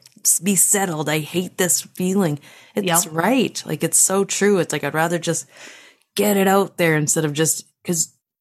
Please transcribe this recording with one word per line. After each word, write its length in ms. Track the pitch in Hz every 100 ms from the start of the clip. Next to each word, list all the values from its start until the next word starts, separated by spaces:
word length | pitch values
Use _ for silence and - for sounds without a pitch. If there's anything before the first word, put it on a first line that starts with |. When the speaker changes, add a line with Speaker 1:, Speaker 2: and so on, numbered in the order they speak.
| - _
Speaker 1:
s-, 160 | - -
be 160 | 175
settled. 540 | 185 - 208 190 156 147
I 120 | 156
hate 360 | 147 175 180 -
this 240 | 180 -
feeling." 580 | - - 185 196 175 147 - - -
It's 320 | 208 190 165 170
Speaker 2:
Yep. 80 |
Speaker 1:
right. 480 | 160 185 262 165 -
Like, 180 | - 156
it's 140 | 165 -
so 280 | - 190
true. 340 | 196 - 202 196
It's 140 | 156
like, 100 | 147
I'd 80 | 143
rather 260 | 156 165 170
just 280 | 165 156 - - - - - _ _
get 220 | - 208 202
it 100 | 190
out 300 | 196 185 -
there 180 | 165
instead 300 | 156 151 165
of 80 | 156
just, 320 | 147 156 - - _
'cause 280 | - 165 - _ _ _